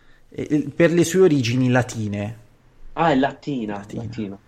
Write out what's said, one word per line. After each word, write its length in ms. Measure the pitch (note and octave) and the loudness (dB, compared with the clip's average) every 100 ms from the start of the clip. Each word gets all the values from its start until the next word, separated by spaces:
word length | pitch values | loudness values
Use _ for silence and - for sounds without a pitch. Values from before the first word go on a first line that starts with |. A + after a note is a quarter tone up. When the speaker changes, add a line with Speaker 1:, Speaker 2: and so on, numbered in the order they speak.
| - - - - | -20 -20 -16 -10
Speaker 1:
E, 100 | - | -2
e 180 | D3+ C#3+ | -2 -2
per 160 | - E3+ | 2 4
le 120 | E3+ | 4
sue 160 | E3 F#3 | 2 4
origini 480 | F#3 D3 A#2 B2+ B2+ | 4 4 2 2 2
latine. 680 | B2+ A#2+ A#2 G#2+ G2+ G#2 A2+ - _ _ _ - | 2 0 -4 -6 -6 -6 -10 -20 _ _ _ -12
Speaker 2:
Ah, 160 | D3 E3 | -2 0
è 40 | C3 | 2
latina, 580 | C#3 - - C3+ G#2+ | 0 -4 -8 -6 -6
Speaker 1:
Latina. 280 | G2+ G2+ A2+ | -8 -10 -12
Speaker 2:
latina. 360 | A2+ - G#2 G2 | -10 -10 -10 -12